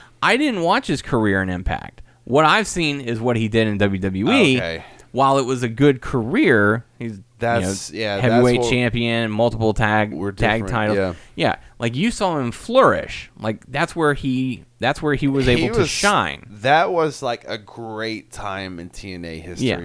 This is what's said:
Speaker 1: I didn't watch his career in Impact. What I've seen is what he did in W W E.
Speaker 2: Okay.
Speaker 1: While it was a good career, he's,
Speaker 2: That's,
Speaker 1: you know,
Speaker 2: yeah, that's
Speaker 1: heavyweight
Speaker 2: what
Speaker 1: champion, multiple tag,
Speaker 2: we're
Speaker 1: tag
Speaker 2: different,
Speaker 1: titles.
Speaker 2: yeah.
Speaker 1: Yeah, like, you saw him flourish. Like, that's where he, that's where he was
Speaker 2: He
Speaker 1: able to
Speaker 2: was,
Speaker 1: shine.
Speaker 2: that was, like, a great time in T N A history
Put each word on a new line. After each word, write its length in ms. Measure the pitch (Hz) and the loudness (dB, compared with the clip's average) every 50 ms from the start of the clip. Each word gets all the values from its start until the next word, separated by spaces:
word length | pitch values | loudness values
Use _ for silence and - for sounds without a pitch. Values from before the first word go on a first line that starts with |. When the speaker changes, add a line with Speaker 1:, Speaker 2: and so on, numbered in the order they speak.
| - - _ _ | -20 -20 _ _
Speaker 1:
I 160 | - 170 214 254 | 0 2 2 2
didn't 240 | 302 294 226 185 | 0 0 0 0
watch 260 | 165 170 202 254 - - | 0 0 0 0 0 -2
his 140 | 156 123 | -4 -4
career 400 | - - 139 117 110 104 95 95 | -2 -2 0 2 2 4 2 2
in 80 | 95 92 | 2 0
Impact. 520 | 90 90 - - 82 - 50 - - - - - _ _ _ | -2 -4 -4 -6 -6 -6 -8 -12 -18 -20 -20 -20 _ _ _
What 220 | - 120 147 156 | 0 2 4 4
I've 220 | 151 180 220 208 - | 6 4 2 0 -2
seen 320 | - 180 165 147 143 143 | -2 -2 -2 -2 -2 -4
is 180 | 131 117 117 110 | -4 -6 -4 -2
what 160 | 113 123 120 113 | 0 0 0 0
he 100 | 113 107 | 0 2
did 200 | 107 113 110 110 | 2 2 2 2
in 100 | 104 98 | 2 2
W 240 | 101 101 98 92 | 0 0 0 0
W 300 | 95 98 95 95 104 165 | -2 -2 -2 0 0 2
E. 260 | 254 277 208 143 131 113 | 4 4 4 4 4 2
Speaker 2:
Okay. 260 | 90 85 82 80 - - - - - _ - | 0 -4 -6 -8 -12 -16 -20 -20 -20 _ 0
Speaker 1:
While 260 | 120 135 135 139 139 | 2 2 4 4 2
it 60 | 131 | 2
was 180 | 120 131 123 127 | 0 -2 -2 -2
a 60 | 117 | -4
good 320 | 113 113 139 147 135 123 | 0 4 4 4 4 4
career, 840 | - - - 123 110 117 170 262 311 185 123 107 101 104 110 117 - _ _ - | -2 -4 -4 -2 -2 0 0 2 4 4 6 6 6 4 2 0 -2 _ _ -12
he's, 200 | 123 113 107 98 - _ _ - | -10 -10 -10 -12 -16 _ _ -4
Speaker 2:
That's, 500 | 117 117 117 117 92 95 98 95 - - | -2 0 0 0 0 -2 -4 -4 -8 -10
Speaker 1:
you 60 | - | -8
know, 60 | 104 110 | -6 -4
Speaker 2:
yeah, 120 | 104 101 98 | -4 -2 0
that's 100 | 120 120 | 0 2
Speaker 1:
heavyweight 320 | 113 120 123 123 123 123 | 4 4 4 4 4 2
Speaker 2:
what 100 | 120 117 | 2 0
Speaker 1:
champion, 600 | 123 123 123 123 110 120 117 117 117 117 117 110 | 0 0 0 0 0 -2 -2 0 0 0 -2 -2
multiple 420 | 107 107 117 120 117 110 113 110 104 | 0 0 0 0 0 0 0 0 2
tag, 400 | - 113 104 107 107 107 107 69 | 2 2 2 2 2 0 0 -2
Speaker 2:
we're 180 | 76 95 101 98 | -6 -6 -6 -4
Speaker 1:
tag 300 | - 117 110 107 117 101 | 0 0 0 0 0 -2
Speaker 2:
different, 40 | 95 | -2
Speaker 1:
titles. 280 | - 113 107 107 104 98 | -2 -2 0 0 0 0
Speaker 2:
yeah. 160 | 95 92 87 - - - - | 0 -2 -4 -8 -14 -14 -6
Speaker 1:
Yeah, 200 | - 160 117 - - - - - - | -2 -2 -2 -2 -4 -8 -14 -10 -6
like, 160 | 117 117 117 | -6 -4 -2
you 160 | 135 190 240 | -2 -2 -2
saw 260 | 226 - 214 185 165 147 | -2 -2 -2 -2 -2 -2
him 140 | 127 120 | -4 -4
flourish. 800 | - - - - 233 262 240 143 95 78 - - - - - - _ - | -6 -8 -8 0 2 4 6 6 4 2 -2 -6 -10 -14 -14 -16 _ -8
Like, 260 | 107 110 107 - - - | -6 -6 -6 -6 -10 -8
that's 280 | 123 143 165 160 - | -4 -4 -4 -4 -2
where 180 | 175 160 147 143 | 0 0 2 0
he, 520 | - - 135 127 127 131 131 117 80 - - _ - | 0 -2 -2 -2 -2 -2 -4 -6 -8 -12 -18 _ -4
that's 220 | 110 127 147 - | -2 -2 -2 -2
where 140 | 156 143 143 | -2 -2 0
he 120 | 123 147 139 | 0 0 0
was 180 | 135 139 131 | 0 2 4
Speaker 2:
He 80 | 127 123 | 4 4
Speaker 1:
able 220 | 139 165 196 233 | 4 2 2 2
to 60 | 226 | 0
Speaker 2:
was, 80 | 175 143 | 0 0
Speaker 1:
shine. 560 | - - - 202 202 143 98 78 69 - - 120 104 104 | 0 0 2 2 2 2 0 -2 -4 -10 -14 -20 -14 -4
Speaker 2:
that 300 | 101 131 147 160 185 190 | 2 4 4 4 4 2
was, 320 | 180 170 156 156 135 - 139 | 0 0 0 0 -2 -4 -6
like, 220 | 123 120 - - - | -6 -6 -6 -6 -8
a 100 | 107 110 | -10 -10
great 760 | 101 - - - 117 110 110 107 110 113 110 101 - _ | -10 -14 -16 -14 -12 -10 -8 -6 -6 -6 -6 -8 -10 _
time 480 | - - 104 101 95 98 98 92 92 85 | -14 -12 -10 -8 -8 -8 -8 -10 -10 -12
in 100 | 85 90 | -14 -14
T 240 | - - - 98 92 | -14 -14 -14 -12 -12
N 100 | 87 85 | -12 -12
A 140 | 82 80 80 | -12 -12 -12
history 280 | 80 87 87 87 127 123 95 85 85 | -12 -12 -8 -4 -2 -2 -2 -2 -4